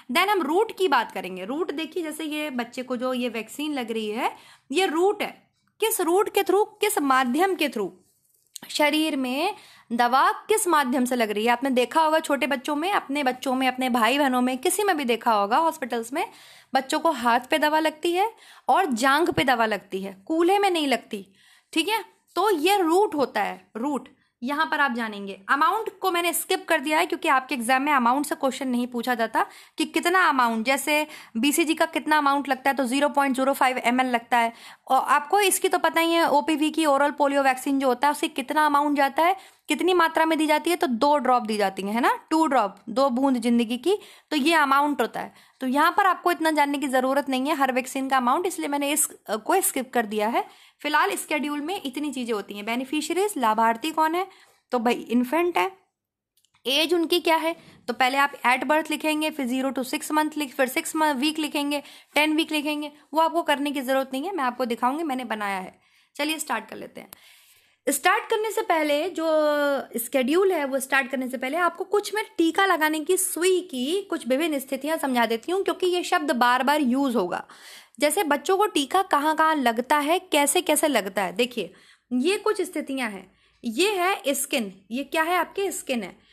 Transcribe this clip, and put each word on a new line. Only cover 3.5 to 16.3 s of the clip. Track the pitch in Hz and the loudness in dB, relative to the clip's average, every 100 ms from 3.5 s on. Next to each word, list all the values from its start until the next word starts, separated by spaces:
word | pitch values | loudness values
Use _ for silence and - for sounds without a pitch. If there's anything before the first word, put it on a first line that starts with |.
| - 302 | -8 -6
लग | 285 226 | -6 -6
रही | 226 214 | -6 -6
है, | 214 339 - - - - | -4 -4 -6 -20 -20 -6
ये | 285 381 | 0 0
रूट | 311 381 415 | 2 2 2
है, | 240 - _ _ _ - | -4 -10 _ _ _ -2
किस | 440 - | 0 0
रूट | 330 359 403 | 2 2 2
के | 415 | 0
through, | 370 381 415 - | 2 2 2 0
किस | 415 403 | -2 0
माध्यम | 277 262 254 247 392 339 | 2 2 2 2 2 2
के | 294 | -2
through | 233 185 - _ _ _ _ _ - - | -2 -6 -8 _ _ _ _ _ -20 -8
शरीर | - 294 311 311 294 | 0 2 2 0 -2
में | 254 262 359 403 - - - | -4 -2 -4 -6 -14 -20 -6
दवा | 233 240 262 349 | 0 2 4 4
किस | 415 - 427 359 | 2 0 0 2
माध्यम | 311 262 254 247 | 2 2 0 0
से | 254 | 0
लग | 220 | 0
रही | 208 226 | 0 0
है। | |
आपने | 240 277 | 0 0
देखा | 247 247 320 | 0 2 2
होगा | 311 320 | 2 2
छोटे | 320 285 294 | 2 -2 0
बच्चों | 277 269 294 | -2 -4 -4
में, | 349 | -2
अपने | 392 - 285 | -2 -2 -2
बच्चों | 262 254 277 254 | -2 -2 -2 0
में, | 262 | 0
अपने | 254 254 | -2 -2
भाई | 240 220 277 | 0 2 2
बहनों | 285 254 | 2 2
में, | 247 254 | 0 0
किसी | 359 381 | -2 0
में | 415 320 | 0 0
भी | 247 | 0
देखा | 226 247 | -2 2
होगा | 214 202 262 | 2 2 2
हॉस्पिटल्स | 330 311 247 233 226 | 0 -2 -6 -6 -6
में, | 294 453 | -6 -6